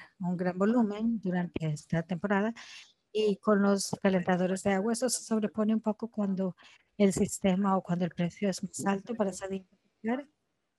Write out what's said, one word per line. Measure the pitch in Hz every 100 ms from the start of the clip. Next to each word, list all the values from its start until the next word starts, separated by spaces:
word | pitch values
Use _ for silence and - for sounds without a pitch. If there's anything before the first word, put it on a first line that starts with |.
| - _
un | 180 175
gran | 180 180
volumen | 202 247 214 202 226 226
durante | 180 180 175 - 160
esta | 151 - 165
temporada. | 165 170 202 196 214 233 - - - _ _ 214
Y | 214 190
con | - 202
los | 202 196 - -
calentadores | 196 190 175 180 180 185
de | 202
agua, | 196 214
eso | 233 247
se | -
sobrepone | - 220 208 - 214
un | 220
poco | 220 208 226
cuando | - 202 190 190 - - - _ -
el | 202
sistema | - 202 - 202 185 202 190
o |
cuando | - 175
el | 175
precio | - 175 - 202
es | 180
más | 185 - 196
alto | 196 196
para | 226 190
esa | 185 190
dinámica, | 190 - _ _ _ 214 262 285 _ _ _ _